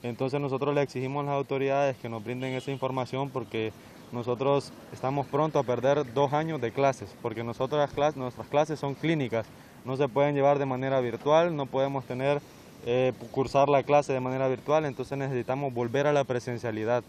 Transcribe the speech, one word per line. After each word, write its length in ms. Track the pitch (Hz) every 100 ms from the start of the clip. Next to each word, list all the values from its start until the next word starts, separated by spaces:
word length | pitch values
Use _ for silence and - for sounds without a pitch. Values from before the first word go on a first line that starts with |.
Entonces 360 | 123 113 135 143
nosotros 340 | 143 131 143
le 80 | 143
exigimos 420 | 139 127 131 143
a 60 | 143
las 60 | 139
autoridades 600 | 135 139 135 139 139 131
que 140 | 120
nos 120 | 113
brinden 300 | 107 123 131
esa 180 | 127 139
información 600 | 135 131 131 123 131 139
porque 420 | 131 107 113 110 - - - -
nosotros 580 | 120 117 117 139 139 - - -
estamos 340 | 117 131 143 135
pronto 320 | 143 156 147
a 60 |
perder 480 | 123 120 131 143 131
dos 220 | 120 143
años 260 | 147 160 156
de 100 | 117
clases, 460 | 135 139 131 98 -
porque 200 | 117 110
nosotros 380 | 117 113 131 147
las 100 | 143
clas-, 220 | - 147
nuestras 320 | 147 127 - 110
clases 320 | 143 156 151
son 160 | 143
clínicas, 520 | 135 151 160 123 113 107 - - - 120
no 100 | 131
se 100 | 143
pueden 280 | 131 143
llevar 240 | 143 139 143
de 80 | 139
manera 340 | 127 135 135
virtual, 560 | 123 110 143 156 175 151
no 80 |
podemos 400 | 135 135 135 139
tener, 360 | - 127 135 143 - - - -
eh, 300 | 117 127 127 113 117
cursar 380 | 135 127 139 139
la 120 | 139
clase 280 | 131 143 143
de 80 | 135
manera 280 | 127 131 135
virtual, 360 | 123 120 151
entonces 320 | 151 123 123 139
necesitamos 560 | 135 127 113 131 143
volver 340 | 120 120 139 143
a 60 |
la 120 | 147
presencialidad 800 | 131 123 127 120 117 107 107 123